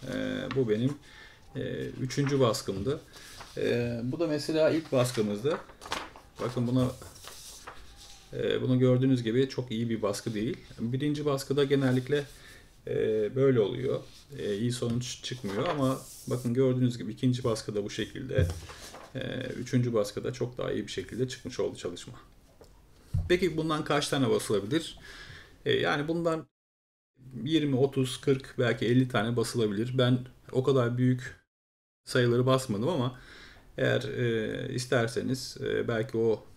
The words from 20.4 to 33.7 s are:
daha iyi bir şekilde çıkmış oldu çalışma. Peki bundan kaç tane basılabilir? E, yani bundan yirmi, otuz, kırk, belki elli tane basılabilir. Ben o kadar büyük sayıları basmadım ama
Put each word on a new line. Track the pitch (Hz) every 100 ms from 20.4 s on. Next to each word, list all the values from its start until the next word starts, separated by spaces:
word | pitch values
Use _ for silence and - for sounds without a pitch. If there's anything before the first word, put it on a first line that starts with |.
| 123 -
daha | 90
iyi | 104 -
bir |
şekilde | - - 101 127
çıkmış | - - -
oldu | 92 90
çalışma. | - 87 - - - - - - - - - - - - -
Peki | 180 185 156
bundan | 160 151
kaç | 151 147 147
tane | 147 123
basılabilir? | 107 - 107 101 113 110 - - - - - - - -
E, |
yani | 117 - 156 147
bundan | 165 170 160 143 _ _ _ _ _ _ _ - 117
yirmi, | 113 160 147 131
otuz, | 139 139 127 -
kırk, | - 135 - -
belki | 120 113 110
elli | 123 131
tane | 123 107 120
basılabilir. | 113 120 107 101 120 127
Ben | 123 127 - - -
o | -
kadar | 135 135 117 123
büyük | 127 127 - - _ _ _ _ _ _ -
sayıları | 131 123 120 127
basmadım | 131 - 101 127
ama | 180 123 - - - - - -